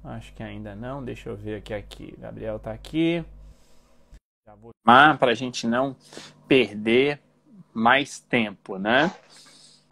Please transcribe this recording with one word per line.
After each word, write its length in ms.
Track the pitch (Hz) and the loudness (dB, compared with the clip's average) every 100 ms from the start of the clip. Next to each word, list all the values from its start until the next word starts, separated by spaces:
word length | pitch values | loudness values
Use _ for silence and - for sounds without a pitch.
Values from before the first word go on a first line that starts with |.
Acho 300 | 139 117 - | -14 -16 -16
que 80 | - | -16
ainda 320 | 110 104 107 101 | -14 -12 -14 -14
não. 280 | 123 143 | -12 -12
Deixa 260 | 123 113 - | -12 -14 -12
eu 60 | 110 | -12
ver 200 | 104 107 | -10 -12
aqui, 160 | 98 | -10
aqui. 420 | 107 101 - 95 - | -12 -12 -18 -18 -18
Gabriel 400 | 117 110 107 107 | -18 -12 -10 -10
tá 120 | 113 | -10
aqui. 520 | 110 - 156 165 170 165 - - - _ - _ _ _ - _ _ _ | -14 -8 -2 -2 -2 -6 -16 -20 -20 _ -20 _ _ _ -20 _ _ _
Já 80 | 104 | -20
vou 160 | 113 - - | -20 -6 6
chamar 320 | 123 151 143 | 8 8 6
pra 160 | 131 | 0
gente 340 | 110 127 120 117 | 0 -4 -8 -4
não 280 | 117 135 131 - - - - _ | -2 -2 -6 -20 -20 -20 -20 _
perder 720 | 139 110 104 107 117 139 147 _ _ _ - - | 2 4 -2 2 2 2 -2 _ _ _ -20 -16
mais 460 | 113 113 131 139 - | 0 4 4 2 -10
tempo, 580 | _ 123 110 98 - 98 | _ -2 -2 -6 -12 -6
né? 340 | 98 123 160 - _ - - - - _ _ | 0 2 2 -2 _ -20 -20 -20 -20 _ _